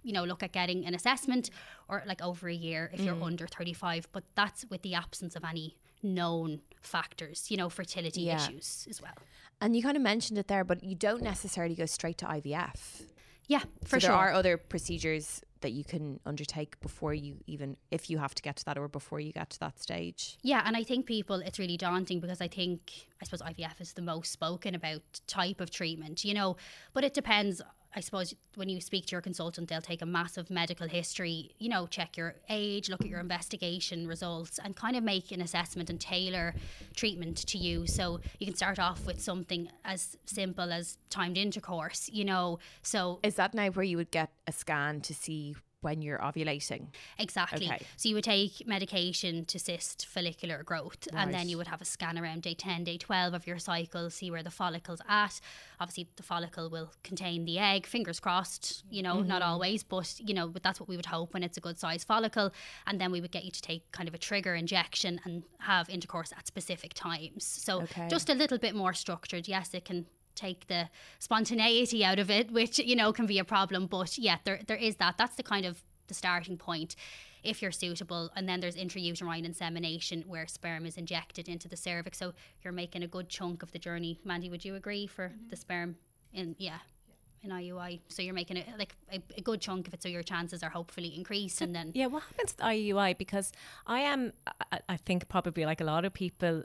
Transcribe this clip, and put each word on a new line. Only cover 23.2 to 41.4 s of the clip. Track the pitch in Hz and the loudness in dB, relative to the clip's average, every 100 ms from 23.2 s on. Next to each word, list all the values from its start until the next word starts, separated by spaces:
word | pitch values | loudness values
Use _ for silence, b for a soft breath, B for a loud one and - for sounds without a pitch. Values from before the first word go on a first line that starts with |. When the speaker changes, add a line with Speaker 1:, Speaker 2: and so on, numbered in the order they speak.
Speaker 1:
I | - | -8
suppose | 175 | -6
I | 165 | -6
V | 165 | -4
F | 160 - | -6 -6
is | 165 | -10
the | - | -6
most | 175 160 - | -2 -2 -2
spoken | - 165 175 202 | -2 -2 0 -2
about | 175 156 156 - - - | -2 -2 -4 -8 -14 -4
type | 196 180 202 | 0 2 0
of | 175 | -4
treatment, | - 170 160 156 175 | -2 -2 -2 -6 -2
you | 202 | 0
know, | 208 196 180 B B B | 4 2 2 B B B
but | 262 | 2
it | 269 | 4
depends, | 277 247 208 202 175 - - _ | 2 4 6 6 0 -6 -18 _
I | 208 | -8
suppose, | - 196 175 - _ | -4 -2 -2 -6 _
when | - 190 | -6 -4
you | 185 | -2
speak | - 190 - | -2 -2 0
to | 180 | -4
your | |
consultant, | 180 175 170 170 170 | -4 -4 -4 -4 -4
they'll | 165 | -4
take | 165 170 | -4 -4
a | 170 | 0
massive | 175 170 - 170 | 0 0 -4 -2
medical | 180 170 175 165 | 0 0 -2 -2
history, | 175 170 - 175 160 - - | -2 -2 -2 -2 -2 -6 -6
you | 226 | 0
know, | 208 175 | 0 0
check | - 165 - | -4 -4 -2
your | 165 - - | -6 -6 -4
age, | 214 208 202 196 | -2 0 -2 -2
look | 185 | -2
at | - | -2
your | 175 | -2
investigation | 175 175 - 196 175 175 - 170 165 | -2 -2 -4 -4 -2 -2 -2 -2 -4
results | 165 180 165 165 - | -4 -4 -4 -6 -6
and | 202 196 | -6 -2
kind | 226 | 0
of | 247 | 2
make | 220 190 180 | 4 2 0
an | 180 | -4
assessment | 175 175 170 185 165 | 0 0 0 -4 -4
and | 170 | -4
tailor | - 180 185 185 170 165 B B B | 0 0 2 0 0 -2 B B B
treatment | - 220 175 165 165 - | 0 0 0 -4 -4 -4
to | 196 | 0
you. | 175 170 165 | 0 0 2
So | 151 180 170 B B | 2 2 0 B B
you | 202 | -4
can | |
start | 175 190 196 | 0 2 4
off | 180 175 - | 2 2 -4
with | 180 | -2
something | - 185 170 175 170 - | -2 -4 -2 -2 -2 -8
as | - 190 - - | -6 -4 -4 -6
simple | - - 190 185 175 | -6 -2 -2 0 -2
as | 170 170 - _ | -2 -4 -8 _
timed | 202 175 | -2 2
intercourse, | 180 | 2